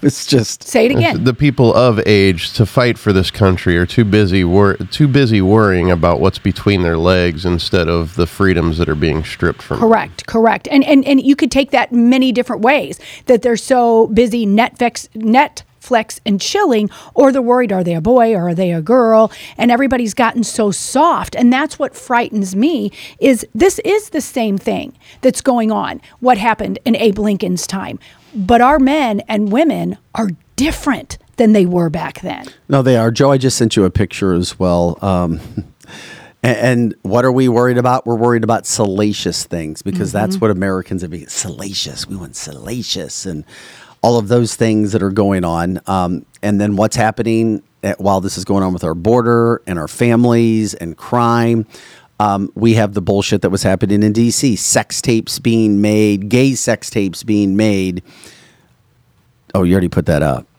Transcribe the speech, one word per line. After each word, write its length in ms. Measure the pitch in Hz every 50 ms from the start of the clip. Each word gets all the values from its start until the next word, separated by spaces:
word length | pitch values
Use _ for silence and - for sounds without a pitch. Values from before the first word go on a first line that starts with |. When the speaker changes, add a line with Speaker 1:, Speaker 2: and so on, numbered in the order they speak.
| -
Speaker 1:
It's 220 | 160 135 - -
just 380 | - - 131 110 - - - -
Speaker 2:
Say 220 | - - 254 -
it 60 | 240
again. 320 | 277 - - 339 277 - -
Speaker 3:
The 100 | 127 123
people 400 | - 147 147 127 - 135 117 -
of 260 | - 123 127 113 104 -
age 480 | - 107 101 98 98 92 82 - - -
to 120 | - 113
fight 320 | 92 - - 123 123 113 -
for 160 | - 107 101
this 160 | 92 92 -
country 460 | - - 104 95 92 90 - 95 87 85
are 80 | 90
too 180 | 87 - - 117
busy 400 | 104 95 107 104 92 87 98 90
wor-, 320 | 85 87 98 101 101 95 -
too 300 | - 92 - - 151 143
busy 340 | 127 143 139 117 110 104
worrying 500 | 95 92 101 110 110 101 95 90 85 90
about 280 | 90 85 78 87 87 64
what's 200 | 69 95 - -
between 420 | - 101 90 - - - 104 95
their 160 | 90 85 82 82
legs 480 | 82 87 92 92 90 87 85 76 90
instead 420 | 90 87 85 - - - 95 85 78
of 280 | 85 85 82 78 85
the 100 | - 87 85
freedoms 500 | - - 101 95 92 85 82 82 80 80
that 120 | 85 80
are 60 | 78
being 280 | 76 73 82 71 78 78
stripped 380 | - - - - 85 - -
from 180 | - - - -
them. 80 | - 220
Speaker 2:
Correct, 360 | 226 214 156 - - - - -
correct. 400 | - 233 226 226 214 - _ 285
And, 120 | 285 277 269
and, 220 | 269 302 269 262
and 160 | - 285 269
you 140 | - 254 285
could 160 | 277 - 247
take 200 | - 262 285 277
that 200 | - 247 233 -
many 400 | 240 240 233 233 262 262 254 262
different 300 | 240 233 240 - 240 175
ways, 380 | 202 240 285 285 190 139 - - - - - - - -
that 140 | 254 220
they're 160 | - 247 233 214
so 500 | - - 269 247 240 233 233 226 226 220
busy 380 | 220 196 240 240 202 240 226
Netflix, 600 | 202 196 208 226 - _ - 247 240 233 - - - _
Netflix 1040 | 220 220 226 220 254 294 - _ - - _ _ _ _ - 247 226 - _ - - _
and 140 | 226 202 196
chilling, 480 | - - - 392 415 349 247 214 214 202 - - - - _
or 180 | - 269 269
they're 100 | 262 277
worried, 300 | 247 233 247 254 247 214
are 120 | 196 185 185
they 100 | 175 170
a 60 | 165
boy 320 | 160 208 247 254 233 226 226
or 160 | 190 170 180
are 60 | 170
they 160 | 160 190 180
a 100 | 170 165
girl? 500 | 156 156 233 262 240 226 220 220 220 214 - - - - - -
And 140 | 214 233
everybody's 420 | 240 233 277 269 262 247 247 214 190
gotten 300 | - 233 226 - 233 220
so 280 | - - - 220 208
soft. 640 | 190 - - - - 254 302 339 302 - 185 - -
And 160 | - 247 240
that's 260 | 247 254 285 302 - -
what 180 | 302 254 -
frightens 600 | - - - 254 240 240 - - 214 196 190 185
me, 360 | 196 226 311 349 254 202 202 - - - - - _
is 260 | - 269 262 220 - - _
this 260 | 220 339 392 370 -
is 300 | - - 381 427 403 -
the 120 | - 320
same 360 | - - - 269 226 220 196 196
thing 400 | - - 202 180 - - - _ _ - - _
that's 200 | - - 170 -
going 300 | - 277 247 240 226 214
on, 300 | 220 208 196 139 - - _ - _ _
what 180 | - 247 247 208
happened 420 | 202 240 220 - 208 190 190 - _
in 100 | 262 233
Abe 240 | - - 233 202 208
Lincoln's 480 | 208 214 208 190 - 175 180 175 - -
time. 320 | - 196 190 - - - _ - - _ _ _ _
But 280 | 226 190 180 240 233
our 180 | 240 254 294 311
men 400 | 269 262 285 311 285 240 214 196 - -
and 240 | 214 208 208 208
women 460 | 196 247 320 330 233 175 165 175 190 - _ _ _
are 140 | - 226 202 170 - _ _ _
different 640 | - 254 311 302 - - 302 254 180 - - - - _ _ _
than 160 | - 240 220
they 140 | 214 208 185
were 240 | 180 180 175 170 165
back 320 | 156 170 160 160 - -
then. 240 | - - - - - - - _ _ _
Speaker 1:
No, 120 | 139 139
they 140 | 131 127 131
are. 160 | 117 113 117
Joe, 180 | 117 - 143 139
I 60 | 139 135
just 200 | 123 131 - -
sent 180 | 123 113 -
you 80 | - 98
a 60 | 92
picture 420 | - - 104 92 - - - 95 90
as 240 | 85 90 - - -
well. 400 | 95 90 87 87 87 87 82 - -
Um, 380 | 101 95 90 87 85 85 82 - - - - - - _ _ _ - -
<laughs> 500 | - - - - - - - _ _ -
a-, 40 | 117 120 107 110
and 320 | 123 127 120 120 113 - _
what 240 | _ 92 95 120 123
are 60 | 127 127
we 160 | 127 131 127
worried 280 | 117 117 123 127 123 120
about? 280 | 120 127 123 131 -
We're 100 | 113 120
worried 300 | 113 113 120 120 117 113
about 200 | 107 117 104 -
salacious 800 | - - - 113 101 95 98 107 104 101 - - 95 85 - -
things 380 | - - 85 80 78 78 -
because 320 | - 98 95 90 101 95 -
that's 220 | 101 107 101 92 98
Speaker 2:
Mm-hmm. 80 | 101
Speaker 1:
what 60 | 110
Americans 500 | 104 90 95 98 95 92 92 - 101 90
have 100 | 85 87
been, 160 | 78 85 - -
salacious. 800 | - - - 101 85 - 101 101 98 87 - - 71 - - -
We 80 | 98
want 220 | 95 87 69 60 -
salacious 880 | - - 73 67 53 92 117 127 107 - - 104 85 69 - - -
and 180 | 95 87 76 76 _ - - - - - - - - - _
all 160 | - 117 120 117
of 120 | 110 98
those 260 | 120 123 120 107 -
things 380 | - 117 113 110 107 107 101 95
that 100 | 110 92
are 80 | 98
going 320 | 95 104 104 98 98 95 87
on. 380 | 85 82 85 85 90 92 87 -
Um, 400 | - 98 95 90 87 90 82 - _ _ _
and 200 | - 104 104 98
then 160 | 104 104 104 98
what's 180 | 107 110 -
happening 640 | - 113 110 110 - 117 113 113 113 113 113 110 - - _ _ _ -
at, 160 | 98 98 -
while 220 | 92 98 98 95
this 160 | 90 98 - -
is 80 | 95
going 180 | - 101 98 95
on 80 | 92
with 140 | 92 85 -
our 100 | 85 80
border 640 | 87 85 107 117 123 117 117 120 117 117 117 117 - _ -
and 100 | 92 85
our 120 | 78 76
families 840 | - - 123 120 117 117 120 120 117 117 117 113 110 110 107 101 -
and 220 | - 87 85 80
crime. 680 | _ - - - 123 120 117 117 117 117 117 120 113 110 - - - - - - - _ _ _ _
Um, 320 | 107 104 98 98 98 - -
we 220 | - 104 117 110
have 180 | 110 113 104 101
the 80 | 104
bullshit 400 | 92 85 101 98 98 - - 98
that 80 | - 95
was 140 | 92 98 -
happening 400 | - 95 92 - 92 101 104 104
in 100 | 107 107
D 160 | 113 117 120
C, 260 | 110 - - 139 110
sex 460 | 92 - - - 131 107 _ - -
tapes 380 | - - 120 113 - - - -
being 420 | - 120 113 113 113 107 104 101
made, 480 | 104 107 107 107 107 107 104 101 95 104
gay 240 | 101 123 131 139 131
sex 340 | 117 - - 117 - - -
tapes 320 | - 117 101 95 82 - -
being 320 | 113 107 104 104 98 95 101
made. 460 | 110 110 104 98 95 95 90 90 - _ - - - - - - _ _ _ _ _ _ _ _ _ _ _ _ _ _ _ _ _ _ _ _ _ _ -
Oh, 80 | 98 92
you 100 | 90 90
already 160 | 95 90 87
put 160 | - - 80
that 160 | - 82 73
up. 240 | 76 76 67 65 - _ _